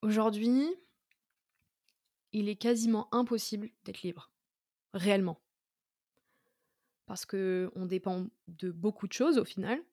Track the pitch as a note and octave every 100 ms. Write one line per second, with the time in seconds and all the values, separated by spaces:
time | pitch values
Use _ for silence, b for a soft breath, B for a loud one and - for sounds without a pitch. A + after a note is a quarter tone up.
0 | G#3+ G#3+ A3 G#3 A3+ B3+ D4 F#4 _ _
1 | _ _ _ _ _ _ _ _ _ _
2 | _ _ _ G#3+ G#3 G#3 A#3 A#3+ A3+ A3
3 | - A#3 A#3+ A#3 - G#3 G#3 _ - F#3+
4 | F2+ E2+ - _ _ _ _ _ _ G3
5 | F#3 G3 F#3 D#3 _ _ _ _ _ _
6 | _ _ _ _ _ _ _ _ _ _
7 | _ F#3+ - G3 F#3+ F#3 F#3 - F#3 F#3
8 | F#3 F#3 F#3 _ - E3 F#3 E3+ F#3+ G3+
9 | F#3+ - C#4 C#4+ - - F#3+ C4 F4